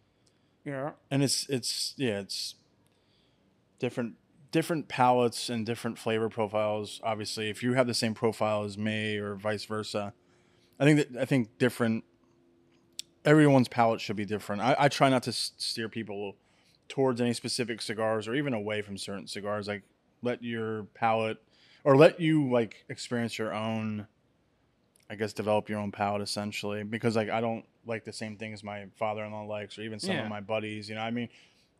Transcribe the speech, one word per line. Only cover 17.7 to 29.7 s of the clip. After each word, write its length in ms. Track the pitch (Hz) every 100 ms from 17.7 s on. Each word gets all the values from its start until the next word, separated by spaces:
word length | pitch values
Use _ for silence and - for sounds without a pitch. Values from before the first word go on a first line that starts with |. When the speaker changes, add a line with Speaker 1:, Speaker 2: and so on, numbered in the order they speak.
| 110
Speaker 2:
cigars 480 | - 107 110 110 107
or 60 |
even 180 | 127 143
away 300 | 117 104 107
from 160 | 101 98
certain 280 | - 98 -
cigars. 420 | - 101 104 101
Like, 140 | 104 - _ _ _
let 200 | 120 123
your 420 | 120 117 110 110 101
palate, 440 | - 113 113 110 110 _ _ _ _
or 120 | 151 135
let 240 | 165 -
you, 300 | 165 156 139
like, 340 | 123 110 - -
experience 500 | 123 - 120 117 -
your 140 | 110
own, 540 | 98 110 110 110 104 104 _ _ _ _ _ _ _ _ _ -
I 40 | 104
guess, 160 | 107
develop 360 | - 104 107 -
your 120 | 107
own 100 | 104
palate, 320 | - 101 104
essentially. 640 | 101 - 104 104 104 104
Because, 320 | 104 110 117 113
like, 120 | 107
I 100 | 110
don't 240 | 117 113 - _ 113
like 180 | 113
the 80 | 107
same 240 | 104 110 104
things 260 | 110 107
my 240 | 104 104 98 -
father-in-law 480 | 110 107 107 107
likes 340 | 107 104 101